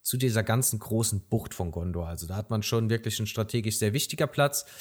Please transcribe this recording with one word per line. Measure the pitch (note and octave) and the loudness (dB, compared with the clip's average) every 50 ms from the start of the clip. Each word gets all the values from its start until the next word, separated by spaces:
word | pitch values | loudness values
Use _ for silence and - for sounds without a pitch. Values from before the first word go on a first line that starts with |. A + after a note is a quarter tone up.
| _ | _
zu | - - | -4 -2
dieser | B2+ C3 B2+ A2 A2 G#2 | 2 2 2 2 2 2
ganzen | - A2+ B2 B2+ - - G#2 | 4 2 4 4 2 0 -2
großen | - - A2 A2+ A2+ - G#2+ G2 - - | -2 0 2 2 2 2 0 -2 -2 0
Bucht | - A2+ - - - | 0 0 0 -2 -6
von | - F#2 E2+ D#2+ | -4 -4 -4 -2
Gondor. | F2 E2+ F2+ E2+ E2+ E2+ | -2 -2 -2 -2 -2 -2
Also | D#2+ E2+ E2+ E2+ E2 | -4 -4 -6 -6 -6
da | F#2 | -4
hat | G#2 G#2+ - | -4 -4 -2
man | A2+ G#2+ G#2 | -2 -2 0
schon | - - A#2 A2+ A2 | 2 2 2 2 2
wirklich | A#2 A2+ - A2+ G#2+ - | 0 0 0 -2 -2 -2
einen | A2 | -2
strategisch | G#2 - - G#2+ G#2+ - A#2+ G#2 A2 G#2+ - | -2 -2 -2 -2 0 0 -2 0 0 0 2
sehr | A2 G#2 G#2 | 2 2 2
wichtiger | - - - - - D#3 C#3 | 0 -2 -2 0 -2 -2 0
Platz. | - - C#3+ C#3+ C#3+ - - - - - | 2 2 2 4 2 -2 -6 -6 -14 -14